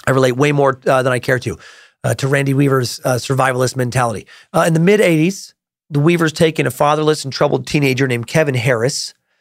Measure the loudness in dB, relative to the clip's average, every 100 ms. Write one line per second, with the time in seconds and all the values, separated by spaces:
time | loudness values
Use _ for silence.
0 | -2 2 2 2 0 2 0 0 0 0
1 | 0 -2 -2 -4 -4 -10 -14 -20 -20 _
2 | -6 -4 0 0 0 0 2 0 -2 -6
3 | -4 -4 -2 0 0 0 -2 -2 -4 -2
4 | -2 -4 -12 -20 _ -2 2 2 4 4
5 | 4 2 0 -2 -12 _ _ _ -6 0
6 | 2 2 0 2 0 2 -2 0 0 2
7 | 0 -2 -4 -2 0 0 -2 0 0 0
8 | 0 -2 -2 0 0 0 0 0 0 -4
9 | -10 -16 _ _